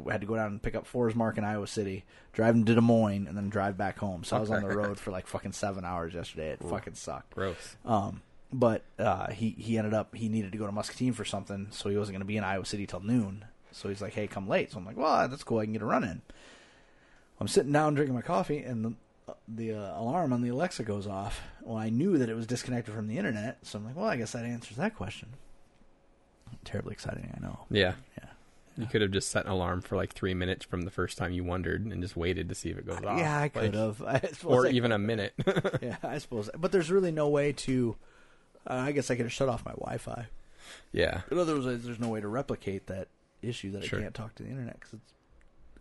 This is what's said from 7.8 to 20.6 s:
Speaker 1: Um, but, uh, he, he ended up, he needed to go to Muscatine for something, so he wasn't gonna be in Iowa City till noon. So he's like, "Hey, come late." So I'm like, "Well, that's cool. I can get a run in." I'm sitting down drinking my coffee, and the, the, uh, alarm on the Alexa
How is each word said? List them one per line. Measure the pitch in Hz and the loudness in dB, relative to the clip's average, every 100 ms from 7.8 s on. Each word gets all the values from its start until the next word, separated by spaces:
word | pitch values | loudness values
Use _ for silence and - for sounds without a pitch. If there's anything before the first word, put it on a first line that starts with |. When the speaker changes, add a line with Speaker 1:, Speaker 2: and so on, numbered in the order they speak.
| - | 0
Speaker 1:
Um, | 107 98 95 - - - | 0 0 -6 -14 -20 -6
but, | 131 117 110 - - | 4 4 4 -4 0
uh, | 107 92 95 | 2 2 0
he, | 101 113 - | -2 -2 -2
he | 107 113 | 0 2
ended | 107 | 2
up, | 107 101 104 | 0 -2 -4
he | 110 | 0
needed | 110 95 | 0 -2
to | 104 | -4
go | 101 | -4
to | |
Muscatine | 104 - - 127 | -2 -4 0 0
for | 107 101 | 0 -2
something, | 101 95 98 101 | -4 -4 -6 -6
so | - 101 | -4 0
he | 101 | 0
wasn't | 104 95 | 0 -4
gonna | |
be | 98 107 | -2 0
in | 95 | 0
Iowa | 98 87 | -2 -2
City | 104 98 | -4 -4
till | 92 | -4
noon. | 101 123 98 101 104 - - | 2 2 2 -4 -12 -20 -20
So | - 101 | -10 -6
he's | 98 | -4
like, | 95 | -4
"Hey, | - 104 | -4 -4
come | 104 95 | -4 0
late." | 175 - | 0 0
So | 101 | -6
I'm | 90 | -10
like, | 202 | 0
"Well, | 302 - - | 4 4 2
that's | 131 | 0
cool. | - 113 | 0 0
I | 107 | 0
can | |
get | 107 | -2
a | 110 | 0
run | 240 117 | 0 0
in." | 78 - - - - - - - - - - _ - | -6 -12 -20 -20 -20 -20 -20 -20 -20 -20 -20 _ -6
I'm | 101 | 4
sitting | 196 139 | 4 6
down | 147 156 143 | 6 6 4
drinking | 143 123 | 2 2
my | |
coffee, | - 185 175 147 | 2 0 2 -2
and | - 117 113 | -2 -2 -2
the, | - _ _ - - - | -4 _ _ -16 -16 -10
the, | 113 113 | -6 -4
uh, | 107 101 87 | -4 -4 -4
alarm | 113 175 151 | -2 0 2
on | 123 | 2
the | 120 | 2
Alexa | 127 | 0